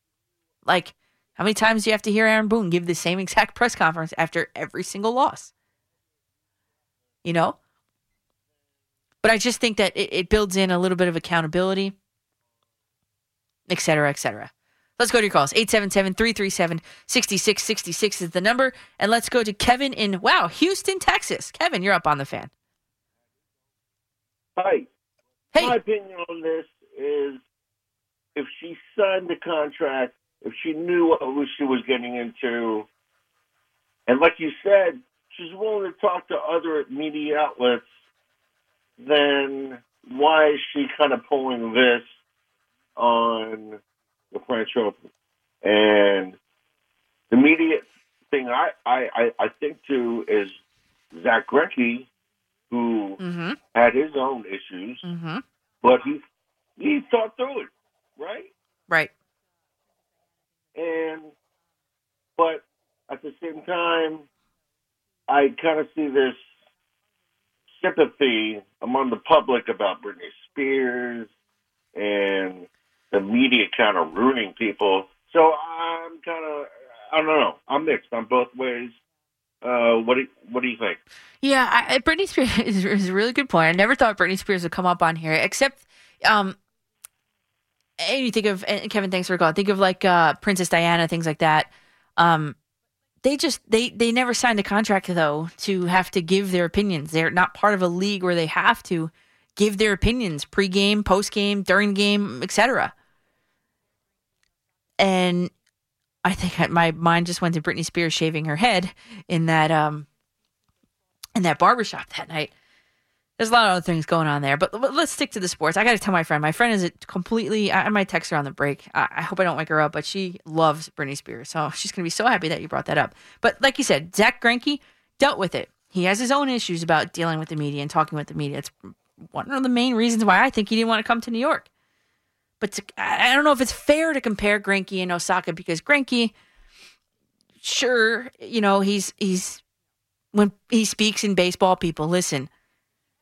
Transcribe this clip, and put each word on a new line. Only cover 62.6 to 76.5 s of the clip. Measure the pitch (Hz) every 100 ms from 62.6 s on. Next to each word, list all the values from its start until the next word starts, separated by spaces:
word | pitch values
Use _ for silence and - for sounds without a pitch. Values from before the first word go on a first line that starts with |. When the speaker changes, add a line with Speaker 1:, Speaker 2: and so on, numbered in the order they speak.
| _ _ _ _ _
Speaker 2:
at | 139
the | 151 -
same | 170 156
time, | 170 175 170 165 160 156 147 _ _ _ _ _ _ _ _ _ -
I | 143 139 113
kinda | 165 156 151
see | 156 147
this | 135 131 127 _ _ _ _ _ _ _ _ _ _ _ _ _ _
sympathy | 185 165 139 - 135 110 110 107 - _
among | 120 131 131
the | 110
public | - 156 135 123 -
about | 101 98 90
Britney | 104 90 - - _
Spears | - 135 135 127 123 123 120 110 _ _ _ _ _ _
and | - 104 101 98 98 95 92 87 _ _ _ _
the | 101
media | 98 117 131 123 98 -
kinda | 107 92
ruining | 80 85 127 131 98
people. | - 110 98 101 95 95 _ _
So | 165 160
I'm | 156 165 165 170 165 165 165
kinda, | 170 165 156